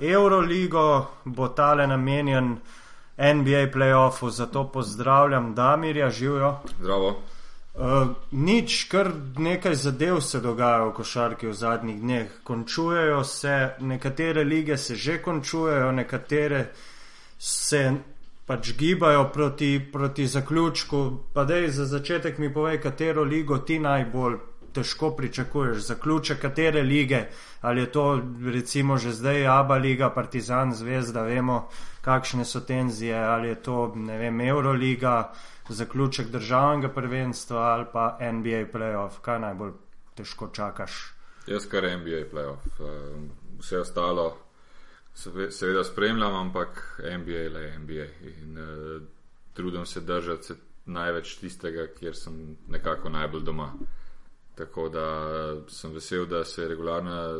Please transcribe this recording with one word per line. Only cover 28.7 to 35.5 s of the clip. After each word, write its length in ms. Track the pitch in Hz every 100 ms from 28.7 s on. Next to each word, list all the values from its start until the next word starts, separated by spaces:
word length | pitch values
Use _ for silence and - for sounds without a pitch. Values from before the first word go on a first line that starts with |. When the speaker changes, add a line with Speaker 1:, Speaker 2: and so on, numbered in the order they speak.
| 139 139 131
Speaker 1:
že 140 | 120
zdaj 340 | 113 131 143 135
aba 300 | 135 139 135
liga, 340 | 131 127 131
Partizan, 640 | 127 113 127 107 127 131
Zvezda, 480 | 113 117 131 120 117
vemo, 460 | 113 123 127 120 - - - -
kakšne 420 | - 131 131 127
so 160 | 120 123
tenzije, 580 | - 131 127 107 113 113
ali 300 | 110 117 117
je 140 | 113
to, 300 | - 123 117 110
ne 220 | 110 110
vem, 220 | 117 113
Euroliga, 920 | 123 143 135 131 131 117 127 120 107 - -